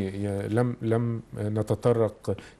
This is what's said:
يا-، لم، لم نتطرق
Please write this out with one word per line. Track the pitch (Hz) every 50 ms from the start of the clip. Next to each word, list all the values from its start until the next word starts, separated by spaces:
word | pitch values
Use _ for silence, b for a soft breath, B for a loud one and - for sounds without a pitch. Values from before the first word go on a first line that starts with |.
| 98
يا-، | 95 98 101 101 101 98 101 104 101
لم، | 104 117 123 123 117 -
لم | 117 113 113 117 120 117 117 113 - - - 113
نتطرق | 107 107 107 110 107 - 113 - - 120 117 117 110 104 - - - - 98 - B B B